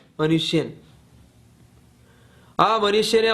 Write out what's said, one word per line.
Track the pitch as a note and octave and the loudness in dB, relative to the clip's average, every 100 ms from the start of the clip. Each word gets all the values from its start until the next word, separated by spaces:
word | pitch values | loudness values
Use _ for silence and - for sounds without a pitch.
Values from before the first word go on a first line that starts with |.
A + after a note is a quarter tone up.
| _ - | _ -4
മനുഷ്യൻ. | D#3 D#3+ - E3 C3+ - - - - - - _ - - - - - _ - - - - - - | 0 0 0 -2 -4 -10 -20 -20 -20 -20 -20 _ -20 -20 -20 -20 -20 _ -20 -20 -20 -20 -12 -2
ആ | F3+ A3 | 0 0
മനുഷ്യനെ | G3+ G#3 G#3+ A3+ A3+ | 0 0 0 0 0